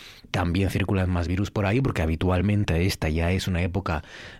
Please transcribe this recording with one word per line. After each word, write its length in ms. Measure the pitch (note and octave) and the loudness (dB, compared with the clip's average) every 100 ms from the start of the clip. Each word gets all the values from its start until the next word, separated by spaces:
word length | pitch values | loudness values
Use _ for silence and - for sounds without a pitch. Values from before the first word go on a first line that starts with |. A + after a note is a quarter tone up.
| - - - | -20 -20 -6
también 400 | - E2+ F2 F#2+ | -2 0 2 2
circulan 380 | G2 F#2+ G2 F2+ | 0 0 0 2
más 200 | F2 E2+ | 0 0
virus 220 | F#2 G2+ | -2 -2
por 160 | - G2 | -2 0
ahí, 140 | A#2+ | 2
porque 220 | C3 - | 0 0
habitualmente 840 | D#2+ D#2+ F2+ F2+ G2 G#2 G2+ E2 F#2 | 0 2 2 2 2 2 2 2 0
esta 220 | - D#2+ | 0 -2
ya 220 | D#2 E2+ | 0 2
es 160 | F#2 G2 | 0 0
una 140 | E2+ | 0
época 400 | F2+ F#2+ - D2+ - - - | 0 -2 -2 -4 -6 -16 -18